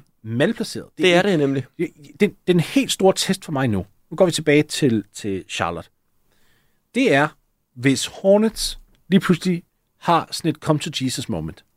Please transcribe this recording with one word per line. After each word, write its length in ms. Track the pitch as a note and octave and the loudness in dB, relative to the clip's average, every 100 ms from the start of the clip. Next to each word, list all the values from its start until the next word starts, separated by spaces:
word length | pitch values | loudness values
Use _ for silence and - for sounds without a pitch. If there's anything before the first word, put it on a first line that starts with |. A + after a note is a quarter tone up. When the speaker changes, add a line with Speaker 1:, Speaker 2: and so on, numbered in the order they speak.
| - _ | -8 _
Speaker 1:
malplaceret. 640 | A2 A#2 E3 A#3 - A2 - - | -8 -2 -2 -2 -8 -10 -14 -2
Det 60 | |
Speaker 2:
Det 100 | F3+ | 2
Speaker 1:
er 40 | F3 | 4
Speaker 2:
er 40 | |
det 180 | G3+ E3+ | 4 2
nemlig. 260 | C#3+ C3+ B2+ - | 0 -2 -6 -8
Speaker 1:
det, 100 | E3 - C#3+ - | -8 -8 -20 -2
den, 160 | G3+ - - | -2 0 0
den 120 | F3 | 0
helt 320 | D#3 C#4 A#3+ | 2 0 -2
store 220 | - F#3+ F#3+ | 2 2 2
test 300 | - F#3+ - | -2 -4 -6
for 60 | |
mig 160 | C#3 C3 | -4 -2
nu, 180 | G2+ - _ _ | -2 -4 _ _
nu 60 | E3 | 0
går 100 | F#3 | 0
vi 60 | |
tilbage 320 | D#3+ D#3+ D3 | 2 2 2
til, 400 | D3 - C#3+ A2+ - | 2 0 0 0 -2
til 320 | - G#2 F#2+ - | -10 -8 -8 -8
Charlotte, 400 | - E2+ E2+ - _ _ _ _ _ _ _ _ _ _ - | -4 -4 -4 -12 _ _ _ _ _ _ _ _ _ _ -2
det 180 | C4 | 2
er, 140 | C#3 D3+ - _ _ _ - | 2 2 -4 _ _ _ -4
hvis 300 | B2+ C3 - | 0 0 -2
Hornets 760 | - F#3+ G3+ A3 - - - - _ - | -2 2 4 2 -2 -8 -10 -16 _ 0
lige 120 | F#3+ | 2
pludselig 440 | - F3 F#3 E3+ - _ _ _ | 4 0 0 -4 -6 _ _ _
har 300 | - E3 - | 0 0 0
sådan 180 | - E3 | -6 -6
et 60 | D#3 | -4
come 220 | - D3+ | -2 -2
to 260 | - C#3 B2+ | -4 -6 -6
Jesus 240 | A#2+ - | -6 -6
moment. 360 | F#2 D#2 - _ | -6 -8 -12 _